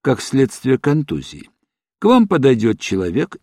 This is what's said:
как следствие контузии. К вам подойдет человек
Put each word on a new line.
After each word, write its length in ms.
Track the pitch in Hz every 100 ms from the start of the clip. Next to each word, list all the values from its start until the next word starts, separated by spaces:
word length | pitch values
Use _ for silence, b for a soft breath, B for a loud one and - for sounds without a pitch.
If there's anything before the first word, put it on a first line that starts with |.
как 200 | 139 123
следствие 560 | - 135 131 - 131 127
контузии. 720 | 143 151 147 76 69 - - _ _ _ _ _
К 60 | 208
вам 220 | 254 208
подойдет 520 | 170 135 117 110 107
человек 580 | - 95 90 98 170 -